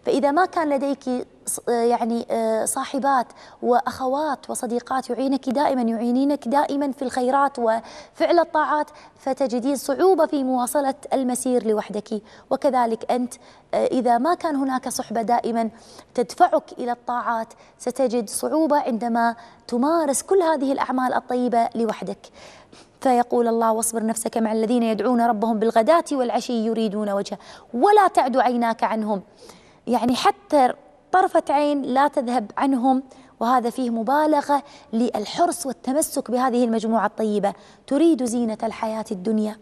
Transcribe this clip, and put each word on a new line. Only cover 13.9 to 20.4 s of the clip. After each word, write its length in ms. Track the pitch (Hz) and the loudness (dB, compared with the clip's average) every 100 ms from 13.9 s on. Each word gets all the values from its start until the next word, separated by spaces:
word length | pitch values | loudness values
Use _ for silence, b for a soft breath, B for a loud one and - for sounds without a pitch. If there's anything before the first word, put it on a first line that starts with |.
| 262 240 233 | 0 2 2
ما 160 | 285 | 2
كان 220 | 359 330 285 | 0 -2 -2
هناك 320 | 269 254 - | -2 -2 -4
صحبة 340 | - - 220 | -8 -6 -4
دائما 480 | 220 240 - 233 226 B B B B | 0 0 0 -2 -2 B B B B
تدفعك 580 | - 233 - 359 302 - | -4 -4 2 4 4 -2
إلى 200 | - 247 | -8 -6
الطاعات، 560 | 240 - 247 214 226 220 - b b | -6 -4 -4 -2 -4 -6 -14 b b
ستجد 500 | - - 262 240 208 | -8 -2 0 0 -4
صعوبة 500 | - 247 294 320 294 | -6 -2 0 2 2
عندما 560 | 262 226 240 233 233 226 B B - | 0 -4 -2 0 0 -2 B B -6
تمارس 540 | 233 277 339 294 262 | -2 2 2 0 -2
كل 200 | - 392 | 2 2